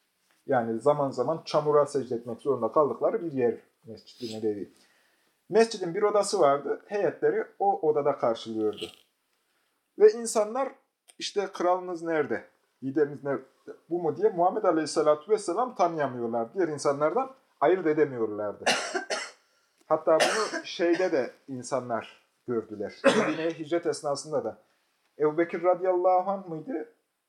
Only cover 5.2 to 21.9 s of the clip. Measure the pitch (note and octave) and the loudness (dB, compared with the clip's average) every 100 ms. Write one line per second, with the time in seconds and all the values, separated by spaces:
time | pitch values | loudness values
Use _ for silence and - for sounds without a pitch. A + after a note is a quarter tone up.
5.2 | _ _ - F#3+ A3+ G#3+ F3+ F3+ F3 G#3 | _ _ 0 2 2 0 -6 0 2 2
6.2 | G3 G3 C#3+ C#3 C#3+ - - G3+ E3+ - | 0 4 4 4 0 -8 -6 -2 -2 0
7.2 | D3 G#3 - - G3+ F#3+ D#3 D3 C#3+ C#3 | 0 0 -4 -2 0 2 4 4 4 0
8.2 | B2+ A2+ A2+ A2 G#2+ G2 - - _ _ | 0 -2 -4 -2 -2 -2 -8 -14 _ _
9.2 | _ _ _ _ _ _ _ - G#3+ A3+ | _ _ _ _ _ _ _ 6 6 6
10.2 | A#3 A3+ G#3 B3 C4+ - _ _ _ - | 0 -2 0 -2 -4 -8 _ _ _ -12
11.2 | - G3+ F#3+ - F3 F#3 F3+ E3+ E3 D#3+ | -6 -4 -4 -2 0 0 -2 -6 -2 0
12.2 | B2+ G#2 - _ _ _ C3+ C#3 C#3+ C#3+ | 0 -4 -6 _ _ _ -4 0 0 0
13.2 | C#3 C3 - _ - - - E3+ E3+ C#3 | -6 -6 -8 _ -20 -20 -8 -4 -2 0
14.2 | G#3+ F3+ F3 G#3 G3 D#3+ D3+ E3+ D3+ D3+ | 0 4 2 4 2 2 0 2 2 2
15.2 | - G#3 G3 F3+ B3+ A3+ F3 D#3+ C3+ B2 | 2 0 0 -2 -2 0 0 0 -4 -2
16.2 | A#2 A#2 A#2 F#3+ D#3+ C#3+ D3 C#3 D#3 G3 | -4 -2 -4 -2 -2 0 -2 0 0 0
17.2 | C4+ - _ _ - F#3 D#3+ D3+ C#3+ B2 | -2 -8 _ _ 2 4 2 2 2 0
18.2 | G#2+ G#2 G#2 F#2+ - - - - - - | -4 -2 -6 -4 -2 -2 -4 -6 -4 -6
19.2 | - - _ _ _ _ - D#3 F3 D#3+ | -8 -16 _ _ _ _ -4 -2 2 4
20.2 | D#3+ G#3 G#3 E4 - - F3 E3+ F#3 D#3 | 4 2 -2 -6 -10 -2 2 2 2 0
21.2 | A#2+ - - B2+ A#2+ C3 B2 | -2 -8 -14 -12 -6 -6 -4